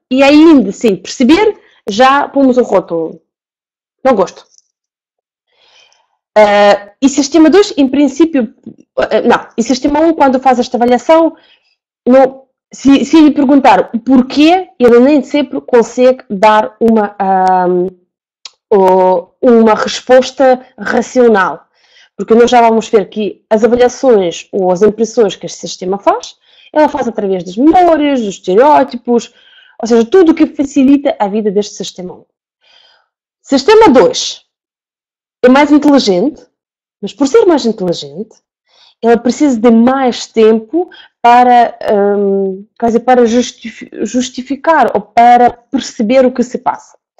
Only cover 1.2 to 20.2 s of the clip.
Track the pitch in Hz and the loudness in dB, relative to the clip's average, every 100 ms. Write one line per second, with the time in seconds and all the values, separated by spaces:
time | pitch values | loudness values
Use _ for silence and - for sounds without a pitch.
1.2 | 247 339 427 - _ _ - 202 262 277 | 0 0 0 -4 _ _ -8 0 2 0
2.2 | - 277 269 247 226 190 170 165 165 170 | -2 0 0 0 0 -2 -2 -8 -8 -12
3.2 | _ _ _ _ _ _ _ _ 262 208 | _ _ _ _ _ _ _ _ -2 -2
4.2 | 175 - _ _ _ _ _ _ _ _ | -2 -8 _ _ _ _ _ _ _ _
5.2 | _ _ _ _ _ _ _ _ _ _ | _ _ _ _ _ _ _ _ _ _
6.2 | _ 214 208 202 208 202 - - 269 294 | _ 0 2 2 2 0 -4 -4 -4 -2
7.2 | 269 330 311 370 415 - 262 269 285 - | -2 2 4 4 0 -2 -2 0 -2 0
8.2 | 320 269 220 _ - - _ - - 220 | -2 -2 -6 _ -20 -20 _ -6 -4 -2
9.2 | 240 170 - - 214 262 294 294 330 320 | 0 -2 -4 -8 -4 -4 -4 -2 -2 0
10.2 | 277 254 262 240 240 214 240 247 - 320 | 0 0 0 -2 -2 -2 -2 -2 2 2
11.2 | 320 320 _ _ _ _ _ _ 240 262 | 0 -4 _ _ _ _ _ _ 2 2
12.2 | 262 - _ _ _ - 269 277 - 320 | 2 -2 _ _ _ -4 0 0 2 2
13.2 | 302 285 262 285 247 269 - 233 - 262 | 4 2 0 2 2 2 0 -6 0 0
14.2 | 254 277 311 370 359 - 240 240 262 302 | 0 0 0 0 -4 -2 2 4 2 0
15.2 | 254 294 294 269 - 240 226 - 254 254 | -2 -6 -6 -8 -2 0 0 0 0 0
16.2 | - 196 214 214 214 - 226 220 202 202 | -6 -2 0 2 -2 -2 0 0 -2 -4
17.2 | 190 190 185 185 180 180 185 185 _ _ | -2 0 0 0 0 -2 -4 -10 _ _
18.2 | _ _ - _ - 202 185 185 185 180 | _ _ -20 _ -2 0 2 2 0 -2
19.2 | - - 254 233 220 - 208 - - 254 | -6 -4 2 2 2 0 -4 -8 2 2